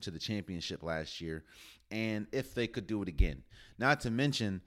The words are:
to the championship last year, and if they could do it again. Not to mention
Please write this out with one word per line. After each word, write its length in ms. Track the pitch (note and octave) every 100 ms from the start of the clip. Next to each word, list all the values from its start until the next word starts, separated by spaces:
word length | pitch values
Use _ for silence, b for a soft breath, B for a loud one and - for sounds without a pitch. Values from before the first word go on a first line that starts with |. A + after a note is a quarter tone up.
to 80 | G2
the 80 | E2
championship 640 | - G#2 F#2+ F2 - E2+
last 400 | E2+ D#2+ D2+ -
year, 220 | E2 D#2+ B B B B _
and 340 | A2 A2 G#2+ -
if 240 | C3+ -
they 100 | B2+
could 220 | A2 A#2+ F#2
do 160 | G#2+
it 40 | F2+
again. 360 | D2 F2 C2+ - B B -
Not 220 | C3 D3
to 80 | B2
mention 520 | A#2 C#3+ - G#2+ F#2